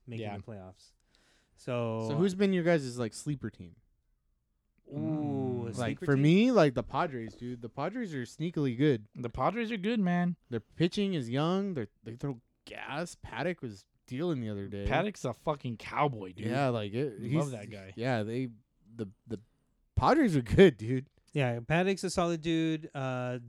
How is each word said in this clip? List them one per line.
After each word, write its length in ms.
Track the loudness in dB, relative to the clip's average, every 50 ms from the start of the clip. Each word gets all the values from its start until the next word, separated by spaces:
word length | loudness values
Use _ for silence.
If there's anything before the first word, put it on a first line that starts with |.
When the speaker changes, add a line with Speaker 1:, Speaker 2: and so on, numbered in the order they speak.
| _
Speaker 1:
making 180 | -12 -8 -6 -6
Speaker 2:
Yeah. 120 | -6 -8 -8
Speaker 1:
the 40 | -10
playoffs. 500 | -12 -14 -14 -14 -16 -20 _ -20 -20 _ _ _ _ _ _ _ _ _ _ _ _ _
So 500 | _ -8 -4 -2 -2 0 -2 -2 -2 -2 -2
Speaker 3:
So 80 | 0
who's 180 | 2 2 2 2
been 200 | 2 2 2 2
your 100 | 2 4
guys' 340 | 4 4 2 2 -2 -4 -4
like, 140 | -4 -4 -6
sleeper 380 | -8 -6 -6 -6 -4 -6 -8
team? 240 | -10 -10 -16 -18 -18 _ _ _ _ _ _ _ _ _ _ _ _ _ _ _ _ _ _ _ _ _ _ -12 -8
Speaker 1:
Ooh, 720 | -6 -2 -2 -2 -2 -2 -2 -2 -2 -2 -2 -2 -4 -4 -6
a 20 |
Speaker 2:
Mm. 80 | -4 -4
Speaker 3:
Like, 200 | -2 -2 -2 -2
Speaker 1:
sleeper 80 | 0
Speaker 3:
for 80 | 2 4
Speaker 1:
team? 80 | 6 6
Speaker 3:
me, 280 | 6 8 8 6 6 6
like, 220 | 6 6 6 4
the 80 | 0 -4
Padres, 520 | -4 -2 -2 -2 -2 -4 -8 -8 -10 -12
dude. 260 | -12 -10 -10 -10 -10 -10
The 60 | -12
Padres 460 | -8 -6 -6 -6 -4 -6 -6 -6 -6
are 80 | -6 -8
sneakily 540 | -8 -8 -6 -6 -4 -2 0 0 0 2
good. 280 | 4 4 4 4 2 0 -8 _
Speaker 2:
The 140 | -8 -8 -8
Padres 420 | -4 0 0 0 0 0 -4 -4
are 60 | -4
good, 240 | -4 -2 0 0 2
man. 360 | 2 2 2 2 2 0 -2 -4 _ _
Speaker 3:
Their 120 | -6 -6
pitching 520 | -6 _ -2 0 0 0 2 0 -2 0 0
is 140 | -2 -4 -2
young. 460 | 0 0 2 2 2 0 -2 -2 -4
They're, 140 | -4 -6 -8 -10 _ _
they 140 | -14 -12
throw 240 | -8 -6 -6 -6 -8 -12 _ _ _ _
gas. 500 | -16 -14 -12 -10 -8 -6 -6 -6 -8 -10 -14 -16
Paddock 380 | -10 -6 -4 -2 -2 -2 -4 -6
was 220 | -10 -10 -12 -16 _ _ _ _
dealing 340 | -10 -6 -4 -2 -2 0 -2
the 80 | -2 -4
other 160 | -4 -4 -6
day. 200 | -6 -6 -4 -2 0
Speaker 2:
Paddock's 360 | 0 2 0 0 -4 -6 -6
a 80 | -6 -6
fucking 440 | -4 -4 -4 -4 -4 -4 -8 -8
cowboy, 560 | -8 -10 -8 0 0 2 2 0 -2 -8 -12 -12
dude. 140 | -8 -4
Speaker 3:
Yeah, 220 | -2 0 0 2 2
like, 220 | 0 0 -2 -2 -2
it, 260 | -2 -2 -2 -4 -6
Speaker 2:
Love 100 | -6 -2
Speaker 3:
he's, 200 | 0 0 0 0 -4
Speaker 2:
that 180 | -8 -10 -12
guy. 220 | -12 -14 -14 -14 -8
Speaker 3:
yeah, 280 | -4 -2 0 0 0 0
they, 240 | -2 -2 -4 -4 -4 -8 -14 _ _ _ _ _ -20 -10
the, 100 | -10 -10 -10 -10 _ _ -12
the 100 | -12 -12 -12 _ _ _ _ _ _ _ _ _ _
Padres 400 | 2 4 6 6 6 6 6 4
are 60 | 2 2
good, 340 | 4 8 10 10 10 10
dude. 300 | 6 -2 -2 -2 -2 -4 -8 _ _ _ _ _
Speaker 1:
Yeah, 260 | 0 0 2 0 -2
Paddock's 420 | -2 0 0 2 2 2 0 -2 -2
a 80 | -2
solid 300 | 0 0 0 0 0 -2
dude. 500 | 0 0 0 2 2 0 0 -2 -6 -8 -8
Uh, 460 | -4 -4 -2 -2 -2 -4 -4 -6 -6 -8